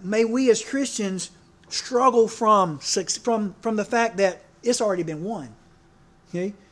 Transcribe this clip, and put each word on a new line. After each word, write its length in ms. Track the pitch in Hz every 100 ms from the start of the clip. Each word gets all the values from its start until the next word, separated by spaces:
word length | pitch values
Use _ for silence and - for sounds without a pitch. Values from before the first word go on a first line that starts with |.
may 220 | 190 214
we 260 | 226 247 262
as 120 | 214
Christians 680 | - 269 262 - 196 185 - - _ _ -
struggle 600 | - - 247 262 233 220
from, 500 | - 214 208 180 143
from, 760 | - 202 175 - - 226 202 -
from 160 | 226 214
the 80 |
fact 340 | 202 233 226 185
that 240 | 190 175 - _
it's 180 | 233 247
already 240 | 214 180
been 200 | 165 151
won, 240 | 185 214 127 110 _ _ _ _ _ _ _
okay? 240 | 175 190 202 _